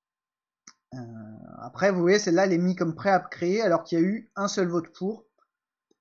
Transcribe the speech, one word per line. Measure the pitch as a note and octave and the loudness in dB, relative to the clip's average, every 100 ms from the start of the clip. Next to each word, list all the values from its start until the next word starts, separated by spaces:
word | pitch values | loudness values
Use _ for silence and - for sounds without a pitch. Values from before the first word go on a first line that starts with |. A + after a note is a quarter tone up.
| _ _ _ _ _ _ - _ _ | _ _ _ _ _ _ -20 _ _
Euh, | C3 A#2 A2+ G#2+ G#2+ G1+ G1+ | -14 -12 -14 -14 -16 -18 -16
après, | A#2 - G3 | -14 0 0
vous | F#3 | 4
voyez, | E3+ G3+ | 4 4
celle-là, | F#3+ E3+ G3 | 4 2 4
elle | |
est | E3+ | 2
mise | F3+ F3+ | 2 0
comme | D#3+ | -2
prêt | D#3+ G3 | -2 2
à | F#3 | 2
créer | - - F3 G#3 | 0 -4 -2 0
alors | G#3 E3 | 2 0
qu'il | - E3+ | 0 0
y | |
a | F3+ | 2
eu | A3 - G3+ | 0 -6 -6
un | G3+ | -4
seul | G3+ F3 | -2 0
vote | E3+ E3 | -2 -4
pour. | - F#3+ A3 _ _ _ _ _ _ _ _ | -8 -8 -8 _ _ _ _ _ _ _ _